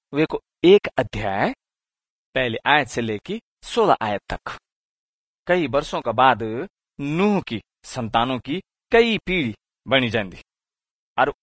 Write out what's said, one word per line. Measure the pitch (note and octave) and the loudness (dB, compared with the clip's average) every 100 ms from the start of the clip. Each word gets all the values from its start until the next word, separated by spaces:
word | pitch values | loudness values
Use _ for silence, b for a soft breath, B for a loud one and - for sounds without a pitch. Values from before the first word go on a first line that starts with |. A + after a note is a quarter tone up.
| _ | _
वेक | C#3 D#3 D3 _ _ | -2 -2 -2 _ _
एक | E3+ G3+ - - | 4 4 4 -4
अध्याय, | A#2 G2+ G2+ G2 E3 C4+ _ _ _ _ _ _ _ | -4 -4 -4 -2 -4 -4 _ _ _ _ _ _ _
पहले | C3 B2+ A2 C3 | -4 -4 -2 2
आयत | D3 C3 | 2 2
से | - | -4
लेके | A2+ G#2 - A3 - _ | -4 -6 -8 -12 -12 _
सोलह | - A#3+ G3+ - | -8 0 2 2
आयत | A2 G2+ - | 0 -6 -8
तक। | - - - _ _ _ _ _ _ _ _ - | -12 -10 -14 _ _ _ _ _ _ _ _ -2
कई | F3+ C#3 | 0 2
वर्षों | C3+ D3+ E3+ | -2 -2 -6
के | B2 | -4
बाद | A2 C3 A2 A2+ A#2 F#3 _ _ - | 4 4 4 0 -6 -10 _ _ -10
नूह | C#3+ D#3+ G#3 G3 | -4 0 2 0
की | - A2 - _ | -2 -8 -10 _
संतानों | - - A2+ A#2 B2 B2+ | -14 -8 -2 0 0 -4
की | - F3+ - _ - | -6 -8 -10 _ 0
कई | A3+ A#3 G#3 | 2 4 0
पीढ़ी | - F#3 B2 G#2 _ _ - | -2 -2 -2 -4 _ _ 0
बनी | C3 B2 | 0 2
जांदी, | A2+ G2 E2+ - _ _ _ _ _ _ - | -2 -4 -10 -20 _ _ _ _ _ _ 0
और | C#3 - | 0 0